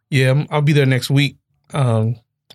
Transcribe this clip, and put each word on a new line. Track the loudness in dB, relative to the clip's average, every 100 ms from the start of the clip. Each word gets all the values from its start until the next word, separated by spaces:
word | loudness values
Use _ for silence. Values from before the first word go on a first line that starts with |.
| _
Yeah, | 0 2
I'm, | 0 -2
I'll | -2
be | 0
there | 2 2
next | 0 0
week. | 0 -2 -4 _ _ _
Um, | -4 -2 0 -2 -6 _ _ _